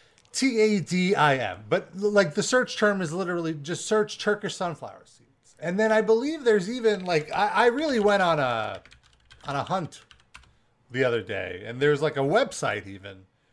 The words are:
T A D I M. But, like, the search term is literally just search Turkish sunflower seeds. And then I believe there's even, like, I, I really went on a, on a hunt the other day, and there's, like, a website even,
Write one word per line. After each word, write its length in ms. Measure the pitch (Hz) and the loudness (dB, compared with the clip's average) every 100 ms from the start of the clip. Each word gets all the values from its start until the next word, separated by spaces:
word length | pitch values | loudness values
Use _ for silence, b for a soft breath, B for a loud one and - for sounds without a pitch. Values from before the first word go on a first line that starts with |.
| b b b | b b b
T 260 | - 262 226 | -2 0 2
A 200 | 214 208 | 4 2
D 340 | - 180 180 | 0 0 2
I 220 | 202 147 135 | 4 4 2
M. 280 | 110 92 107 | -2 -8 -2
But, 280 | 175 - 185 | -2 -2 -4
like, 380 | 208 208 185 | 0 2 2
the 80 | - | 0
search 340 | - 254 240 - | 0 0 0 0
term 220 | 214 196 | 0 0
is 120 | 170 | -2
literally 420 | 170 180 180 165 | -4 -4 -4 -4
just 320 | 160 143 170 - | -6 -8 -8 -2
search 320 | 214 208 - | 0 0 -4
Turkish 380 | - 208 202 - | -4 -2 -4 -6
sunflower 460 | 180 156 117 98 | -8 -8 -14 -18
seeds. 520 | - _ _ _ _ - | -20 _ _ _ _ -12
And 200 | 160 185 | -4 0
then 140 | 220 | 2
I 80 | 220 | 4
believe 440 | 220 226 277 320 | 4 2 2 -2
there's 260 | 247 214 180 | 2 2 2
even, 340 | 247 226 208 | 0 0 0
like, 260 | 185 165 151 | 0 -2 0
I, 160 | 175 202 | 0 0
I 180 | 180 240 | 4 4
really 340 | 247 311 247 | 2 0 2
went 220 | 208 202 | 4 4
on 180 | 180 160 | 2 2
a, 420 | 131 117 107 95 - - _ _ _ - - | 0 -2 -4 -8 -14 -20 _ _ _ -18 -8
on 100 | 139 | -6
a 60 | |
hunt 380 | 123 185 160 - - - _ - _ _ _ _ _ | -4 -4 -6 -12 -20 -20 _ -20 _ _ _ _ _
the 140 | 120 | -2
other 180 | 131 117 | 0 0
day, 400 | 98 98 92 90 110 | -4 -6 -8 -10 -12
and 140 | 120 | -2
there's, 220 | 147 143 | 2 2
like, 140 | 151 139 | 0 0
a 40 | |
website 680 | 135 196 269 - 135 104 95 | 0 2 0 -4 -4 -4 -8
even, 380 | 98 98 95 95 _ _ | -14 -16 -18 -20 _ _